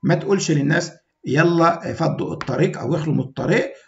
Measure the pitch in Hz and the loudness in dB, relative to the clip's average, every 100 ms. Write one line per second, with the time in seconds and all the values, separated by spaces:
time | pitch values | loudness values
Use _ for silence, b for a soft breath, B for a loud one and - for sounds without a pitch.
0 | - 175 196 196 - 147 143 165 170 - | 0 0 2 0 2 0 2 0 -2 -10
1 | _ _ - 135 170 170 165 170 - - | _ _ -2 2 4 4 2 2 -4 -2
2 | 156 - - 151 - 127 185 - 120 147 | -2 -2 -4 -6 -4 0 0 0 -4 -2
3 | 151 131 131 - 123 220 - B | 0 -2 -2 -4 0 0 0 B